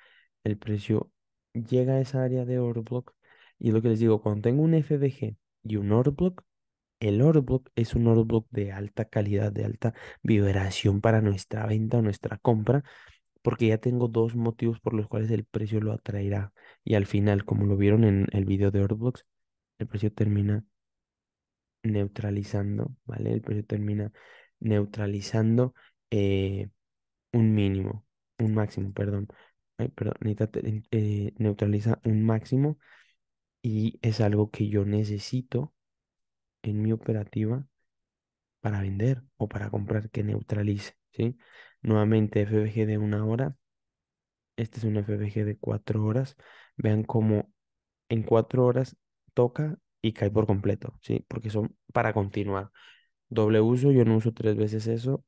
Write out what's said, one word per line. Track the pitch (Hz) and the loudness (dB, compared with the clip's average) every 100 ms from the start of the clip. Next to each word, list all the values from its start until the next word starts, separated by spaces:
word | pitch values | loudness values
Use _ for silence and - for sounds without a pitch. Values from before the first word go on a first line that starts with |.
| _ _ _ _ | _ _ _ _
El | 107 104 | -6 -6
precio | - 104 - 107 - _ _ _ _ | -4 -6 -2 -2 -2 _ _ _ _
llega | 117 113 127 127 | -12 -2 0 2
a | 135 | 0
esa | 131 131 | -2 -2
área | 127 127 | -2 -2
de | 123 127 | -2 -2
order | 120 117 | -2 -4
block. | 113 123 - _ _ _ _ - | -6 -8 -10 _ _ _ _ -6
Y | 120 | 0
es | |
lo | 110 | 2
que | 117 | 2
les | 110 | 2
digo, | 117 107 | 4 4
cuando | 107 104 | 2 -2
tengo | 117 135 | 0 2
un | 160 | 4
F | 165 147 147 | 2 2 0
V | 139 | 0
G | 131 110 104 _ _ | -2 -8 -8 _ _
y | 107 107 | -6 -4
un | 101 | 2
order | 110 127 | 2 2
block, | 143 180 180 - _ _ _ _ _ | 2 0 -2 -12 _ _ _ _ _
el | 110 104 | 0 4
order | 143 156 | 6 6
block | 127 131 - - | 4 0 -2 -4
es | 113 | 0
un | 117 117 | 2 6
order | 113 | 6
block | 113 117 110 | 4 0 -2
de | 104 101 | -6 -6
alta | 98 104 - | -6 -8 -6
calidad, | 110 113 101 101 107 | -4 -2 0 0 -2
de | 101 | -2
alta | 104 110 113 - - - | -6 -4 -4 -4 -12 -6
vibración | - 107 98 98 95 - 107 101 | 2 4 4 2 -2 0 0 2
para | 113 110 | 4 4
nuestra | 107 98 - 110 | 2 0 -4 -6
venta | 110 107 110 117 | -2 -2 0 0
o | |
nuestra | 110 95 - 107 | 0 -2 -6 -2
compra, | - 113 107 135 - - - _ _ _ | 2 2 2 0 -2 -12 -20 _ _ _
porque | - - 113 | -4 0 2
ya | 110 | 2
tengo | 123 120 120 | 0 0 0
dos | 113 113 | 0 0
motivos | 117 113 113 117 113 | 0 -4 -2 -4 -4
por | - | -4
los | 110 104 | -4 -4
cuales | 110 110 | -4 -2
el | 110 | -2
precio | 107 107 107 107 | -4 -6 -4 -2
lo | 107 | -2
atraerá. | 107 - 104 98 101 101 - - - | -4 -6 -6 -4 -4 -6 -12 -20 -12
Y | - 107 | 0 2
al | 98 | 2
final, | 101 101 101 | 2 4 2
como | - 104 104 | 0 0 0
lo | 98 | 2
vieron | 101 107 | 4 6
en | 110 98 98 | 6 4 2
el | 104 | 0
video | 98 98 101 | 0 2 2
de | 101 | 2
order | 98 107 | 0 0
blocks, | 120 - _ _ _ _ _ - | -4 -6 _ _ _ _ _ -12
el | 110 | -10
precio | 107 107 | -4 -4
termina | - 104 104 101 104 - _ _ _ _ _ _ _ _ _ _ _ | 0 0 2 0 -2 -4 _ _ _ _ _ _ _ _ _ _ _
neutralizando, | 113 104 101 - 104 101 101 101 101 104 113 - | -2 -2 -2 -4 -4 -4 -4 -4 -2 -4 -6 -8
¿vale? | - - 107 | -12 -6 -4
El | 110 | -4
precio | 110 104 | -4 -6
termina | 107 107 104 104 104 - - - _ _ | -4 -4 -2 -4 -6 -10 -20 -20 _ _
neutralizando, | 110 104 101 110 101 101 98 113 110 117 127 - _ _ _ | 0 0 0 -4 -4 -4 -2 0 2 2 2 -4 _ _ _
eh, | 107 101 98 98 98 98 - _ _ _ _ _ | 0 0 0 0 -4 -8 -14 _ _ _ _ _
un | 120 110 | 2 4
mínimo, | 107 98 98 98 107 - _ _ - | 4 2 0 -2 -6 -12 _ _ -4
un | 110 | 0
máximo, | 107 104 - 98 | 0 -2 -4 -8
perdón. | 98 101 101 104 - _ _ _ - | -4 -4 -4 -6 -14 _ _ _ -8
Ay, | 113 | -8
perdón, | - 107 - | -6 -6 -4
necesita | 107 104 110 | -4 -2 -2
te-, | - - 110 - | -4 -4 -6 -4
eh, | 113 104 104 104 - | -2 0 -2 -4 -2
neutraliza | 107 104 104 104 107 - | -2 0 0 0 0 0
un | 113 110 | 0 2
máximo | 110 110 - 127 147 151 _ - _ _ _ _ _ _ | 2 0 0 0 0 -2 _ -20 _ _ _ _ _ _
y | 117 110 110 - | -6 -2 -2 -2
es | 113 107 | -2 2
algo | 107 104 104 | 2 2 0
que | - 104 | -2 -2
yo | 104 | 0
necesito | 101 104 107 104 - 127 127 123 147 _ _ _ _ _ _ _ _ _ | 0 0 -2 -4 -6 -6 -4 -6 -6 _ _ _ _ _ _ _ _ _
en | - 104 | -6 -2
mi | 110 | -2
operativa | 110 - 110 104 - 107 123 139 _ _ _ _ _ _ _ _ _ | -2 -2 -4 -4 -4 -4 -4 -8 _ _ _ _ _ _ _ _ _
para | 107 104 | -6 -4
vender | 98 98 117 131 131 - | -4 -2 -2 -2 -6 -8
o | 107 | -8
para | - 104 | -6 -6
comprar, | 104 101 110 107 | -6 -4 -4 -4
que | - | -6
neutralice, | 104 104 104 104 104 101 - - _ | -4 -4 -4 -4 -2 -4 -6 -18 _
¿sí? | - 113 120 _ - - _ | -4 -4 -4 _ -20 -20 _
Nuevamente, | - 107 107 110 107 107 | 0 2 4 4 2 0
F | 104 107 | 0 0
V | 107 | 0
G | 110 107 | 0 -2
de | 107 | 0
una | 107 104 | 0 -2
hora. | 107 117 139 143 _ _ _ _ _ _ _ _ _ - | 0 -2 -4 -6 _ _ _ _ _ _ _ _ _ -10
Este | 110 - | -10 -6
es | |
un | 110 107 | -4 -2
F | 101 | -2
V | 104 104 | -4 -4
G | 104 | -4
de | 107 101 | -4 -4
cuatro | - 107 - 110 | -6 -6 -4 -2
horas. | 107 113 135 - - - - - | -2 -2 -4 -8 -20 -20 -18 -4
Vean | 110 107 | 0 0
cómo | 107 113 110 107 - _ _ _ _ _ - | 0 0 2 2 -2 _ _ _ _ _ -6
en | 113 | -4
cuatro | 107 113 113 127 123 | 2 2 2 2 2
horas | 127 131 - _ _ _ | 2 -2 -8 _ _ _
toca | - 123 - 151 160 _ _ | 0 0 0 -6 -8 _ _
y | 113 | -4
cae | - 104 | -2 0
por | 107 107 | 2 2
completo, | 98 101 98 - - | 0 0 -4 -6 -14
¿sí? | - - - | -6 -6 -6
Porque | 110 110 | -10 -6
son | 107 107 - - | -4 -4 -8 -6
para | - 113 | -2 0
continuar. | 110 98 101 101 98 98 _ - _ _ _ _ | 0 -2 -4 -4 -6 -8 _ -20 _ _ _ _
Doble | 117 107 110 | 0 4 4
uso, | 110 123 139 | 4 4 4
yo | 135 | 6
no | 113 110 | 6 4
uso | 113 | 2
tres | 113 110 104 | -2 -2 0
veces | 107 107 113 | 0 -2 -4
eso. | 113 123 135 | -4 -2 -6